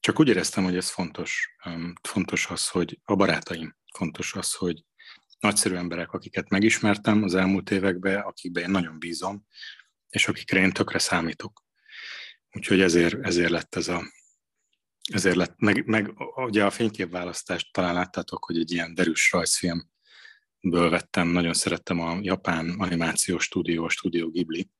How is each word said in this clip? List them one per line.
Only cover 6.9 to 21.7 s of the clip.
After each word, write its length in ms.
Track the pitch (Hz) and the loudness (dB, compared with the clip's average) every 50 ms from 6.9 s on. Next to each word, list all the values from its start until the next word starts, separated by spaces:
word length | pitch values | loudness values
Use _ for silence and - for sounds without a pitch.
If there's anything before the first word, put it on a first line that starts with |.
| 101 101 - 113 104 107 | 2 2 2 4 4 4
az 120 | 107 95 87 | 4 4 2
elmúlt 360 | 92 92 95 98 95 92 - | 2 4 4 2 2 2 0
években, 500 | 101 95 92 98 90 90 92 98 95 101 | 0 2 2 0 0 0 0 0 0 0
akikben 420 | 101 98 - - - 90 87 87 | -2 -6 -10 -10 -12 -6 -4 -4
én 80 | 87 92 | -2 0
nagyon 280 | 98 95 87 80 80 78 | 0 0 0 -2 -6 -10
bízom, 480 | 80 85 85 82 90 95 98 101 _ _ _ - - - - - - _ _ _ _ _ | -10 -8 -8 -6 -6 -8 -8 -8 _ _ _ -18 -18 -18 -18 -20 -20 _ _ _ _ _
és 200 | - 101 - - | 0 0 0 0
akikre 320 | 107 - - - - 95 | 0 -4 -4 0 4 4
én 120 | 92 95 | 4 4
tökre 260 | 92 - 104 - - 92 | 4 2 -2 0 0 -2
számítok. 680 | - - 95 85 82 82 80 _ - - _ _ _ _ _ _ _ _ - - - - - - - - - _ _ _ | 0 0 0 0 0 -2 -4 _ -10 -12 _ _ _ _ _ _ _ _ -20 -18 -16 -14 -14 -14 -16 -18 -20 _ _ _
Úgyhogy 300 | _ - - - 101 92 | _ -10 0 2 6 6
ezért, 440 | 95 92 82 87 85 85 - - 90 | 6 6 6 6 6 4 2 0 -2
ezért 260 | 90 87 87 87 85 | 0 2 2 2 2
lett 240 | 87 82 - _ - | 2 0 -2 _ -6
ez 140 | 92 82 - | -4 -4 -2
a... 140 | 90 85 - - _ _ _ _ _ _ _ _ _ _ _ _ _ _ _ _ _ _ _ - | -4 -4 -6 -8 _ _ _ _ _ _ _ _ _ _ _ _ _ _ _ _ _ _ _ -4
Ezért 240 | - 95 90 95 87 | -2 2 2 4 4
lett, 220 | 92 90 - - _ | 4 2 0 0 _
meg, 280 | - 104 101 - 156 | 2 4 4 2 2
meg 260 | - 110 110 104 104 - - - - - | 2 2 0 0 -2 -6 -10 -10 -8 -6
ugye 280 | - 131 120 101 107 101 | -6 -4 0 2 4 2
a 60 | 101 | 2
fényképválasztást 1040 | - - 120 110 104 - 92 85 87 90 87 90 85 - - - 92 85 - - | 2 2 -2 -2 0 -2 -6 -6 -4 -6 -6 -6 -8 -10 -6 -6 -6 -6 -6 -4
talán 220 | _ - 90 87 87 | _ 0 0 0 2
láttátok, 500 | 90 90 - - 92 85 - - - - | 0 -2 -2 -4 -8 -6 -6 -8 -10 -8
hogy 140 | - 85 85 | -4 -2 -2
egy 140 | 82 80 | -2 0
ilyen 220 | 87 87 85 82 82 | -2 -4 -4 -4 0
derűs 380 | 82 90 85 80 - - - | 0 2 2 2 4 2 4
rajzfilmből 560 | - 90 85 - - - - 87 82 85 - _ _ _ _ _ - - - - - _ _ _ _ _ - 92 85 87 85 82 | 4 2 0 0 -2 0 0 -2 -2 -2 -6 _ _ _ _ _ -20 -20 -20 -20 -20 _ _ _ _ _ -2 0 2 4 4 4
vettem. 380 | 82 85 - _ - 95 87 85 | 2 0 -2 _ -2 0 2 2
Nagyon 260 | 87 90 87 85 82 | 2 2 2 2 0
szerettem 460 | - - - | 0 0 -2